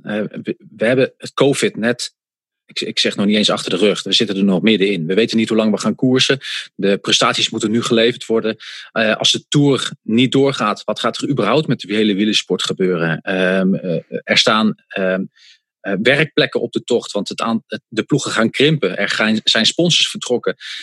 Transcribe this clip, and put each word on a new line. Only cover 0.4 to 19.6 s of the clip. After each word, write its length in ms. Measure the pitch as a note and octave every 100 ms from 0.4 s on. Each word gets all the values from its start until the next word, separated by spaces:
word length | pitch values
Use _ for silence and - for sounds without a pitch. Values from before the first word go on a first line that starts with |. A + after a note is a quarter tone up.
we, 120 | - - - -
we 100 | A2
hebben 280 | C3 B2+ -
het 160 | A#2+
covid 420 | - C3+ C3+ G#2 -
net, 380 | A2+ B2 - - _ _ _ _ _
ik, 160 | -
ik 180 | - -
zeg 160 | - -
nog 100 | G2+
niet 100 | G#2+
eens 140 | F2
achter 220 | G2 -
de 60 | F2+
rug. 260 | G#2 -
We 80 | G2
zitten 260 | G2 G#2 F#2+
er 60 |
nog 180 | G2 F2+
middenin. 440 | G#2 G#2 G2 G2 D#2+
We 80 |
weten 240 | F#2+ A2+ A2+
niet 120 | A2
hoe 80 | A2
lang 140 | A2
we 80 | -
gaan 160 | A2+ -
koersen. 440 | B2+ B2+ - C3 - - - -
De 220 | G2 F#2+
prestaties 520 | - - B2 B2 A2+
moeten 220 | A2+ A2
nu 120 | A2+
geleverd 420 | A2+ A2+ A#2 B2 -
worden. 300 | A2+ G#2+ G#2+ - - -
Eh, 240 | - A2 G#2+
als 160 | -
de 140 | - -
Tour 440 | D3 C#3+ C3+ - -
niet 300 | - A2+ B2+
doorgaat, 520 | C3+ C#3 C#3 G#2+ G#2
wat 160 | - G#2+
gaat 180 | A#2+ -
er 120 | -
überhaupt 380 | C3 G#2 C#3 D#3+
met 120 | A#2
de 160 | F2+ G#2+
hele 180 | G#2+
wielersport 500 | F#2+ G#2+ G2+ - F#2
gebeuren? 580 | - - F#2 F2 E2 D#2+
Ehm, 520 | G2+ F#2+ F#2 F#2+ F#2+
eh, 260 | F#2+ F2+ D#2+ - -
er 140 | - -
staan, 380 | - A2 A2 - _
ehm, 360 | G2 F#2+ F#2+ F#2+ _ - _ _ _
eh, 140 | - G2
werkplekken 600 | A#2 C#3 D#3 - C3+ A2+
op 100 | A#2
de 120 | A2+
tocht, 280 | - A#2 -
want 180 | G#2 F#2+
het 120 | F#2
aan-, 220 | A2+ A2+ -
het, 140 | - -
de 160 | A2
ploegen 280 | - D3 -
gaan 180 | - A2
krimpen. 480 | - C#3+ D#3 F#2 F2+
Er 120 | G2+
gaan, 300 | - A2 G#2+
zijn 220 | - A2+